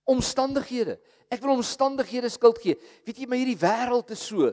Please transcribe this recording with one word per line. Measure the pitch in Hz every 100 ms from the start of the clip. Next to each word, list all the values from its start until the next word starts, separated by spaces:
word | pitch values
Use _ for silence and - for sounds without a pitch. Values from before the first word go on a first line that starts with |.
| -
omstandighede. | 254 - - 269 269 - 247 190 95 _ _ _
Ek | 233
wil | 269 262
omstandighede | 226 - 269 269 247 247 240
skuld | - 233 226
gee. | 196 - - - -
Weet | 233
jy, | 254
maar | 247
hierdie | 254 196
wêreld | 170 226 247 247 -
is | 220 -
so. | 214 127